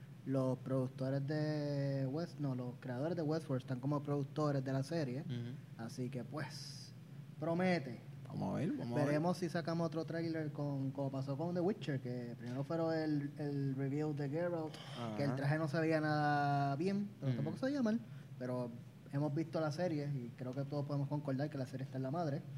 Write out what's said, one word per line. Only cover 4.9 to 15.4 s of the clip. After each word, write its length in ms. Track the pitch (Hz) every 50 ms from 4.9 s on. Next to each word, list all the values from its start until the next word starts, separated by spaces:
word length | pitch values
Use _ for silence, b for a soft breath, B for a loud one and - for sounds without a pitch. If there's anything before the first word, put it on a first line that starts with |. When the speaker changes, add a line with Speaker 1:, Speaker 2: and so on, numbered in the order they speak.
| 165 185 202 123 123 139
Speaker 2:
Ujú. 600 | - - 123 120 120 120 135 - - - - - 113
Speaker 1:
así 260 | 120 - 127 127 120
que, 120 | - 123
pues, 720 | 113 - 135 156 - - - - - - - - - - - - - - - - - - - -
promete. 600 | 147 165 170 175 185 185 180 165 139 131 117 - - - - - - -
Speaker 2:
Vamos 260 | - - - - 147
a 40 | -
ver, 120 | 135 190
vamos 200 | 294 131 131 120
a 20 | 120 147
ver. 60 | 147
Speaker 1:
Veremos 320 | 143 147 151 160 180 175 175
si 100 | 185 160
sacamos 380 | 139 170 156 170 165 170 170 160
otro 160 | 147 165 160
trailer 480 | 156 160 165 165 165 160 160 156 151
con, 400 | 143 147 147 143 143 135 135 135
como 180 | 135 143 139 135
pasó 260 | 139 135 131 135 139
con 180 | 131 165 175 175
The 60 | 180
Witcher, 380 | 170 190 220 - - 160 139 131
que 380 | - 123 123 123 120 120 131 127
primero 240 | 120 120 123 135
fueron 320 | 139 139 170 165 165 160 165
el, 380 | 160 156 156 151 143 139 143 147 -
el 360 | 151 143 143 139 139 135 131
review 400 | 131 139 135 139 147 151 156 147
de 140 | 143 143 135
Geralt, 440 | 143 165 175 175 175 165 156 151 147 - - 135 135
Speaker 2:
Ajá. 200 | - 117 113 107
Speaker 1:
que 80 | 107 143
el 100 | 139 -
traje 240 | -